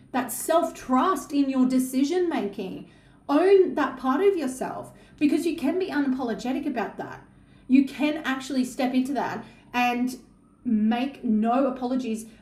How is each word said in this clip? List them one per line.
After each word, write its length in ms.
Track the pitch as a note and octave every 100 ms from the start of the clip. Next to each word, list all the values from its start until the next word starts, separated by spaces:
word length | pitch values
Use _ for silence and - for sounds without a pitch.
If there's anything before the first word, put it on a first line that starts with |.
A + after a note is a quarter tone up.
| -
that 200 | B3+ B3+
self-trust 1000 | - - E4 - - - B3+ F4 F#4 -
in 160 | C#4+ C4+
your 180 | C4 B3+
decision 640 | C4 - C4 C#4+ F#4 F4
making. 640 | C4+ G3+ - F#3+ D3 - - - - -
Own 440 | C#4+ F#4 G4 F4 -
that 200 | C4 -
part 260 | C4 D4
of 140 | G4+ F#4
yourself 560 | C4 - F3+ - - - - -
because 280 | C#4+ D#4 E4+
you 100 | -
can 220 | C4+ F4+
be 100 | F#4
unapologetic 760 | C#4+ C4+ B3+ A#3+ G#3+ B3 C4 D4
about 320 | A3+ G3 -
that. 260 | E3 - - - _ - -
You 200 | C4 C#4+
can 320 | - D4 D#4
actually 400 | C#4 C4 - C4+ -
step 260 | - B3+
into 220 | B3+ C4
that 280 | B3+ E3+ - - - -
and 460 | B3 B3 A#3+ B3+ - - _ _ _
make 600 | A#3+ G#3+ G#3+ A#3+ C#4 -
no 420 | A#3+ G#3+ A3+ B3+ C4+
apologies 600 | - B3 C4 A3+ A3 - -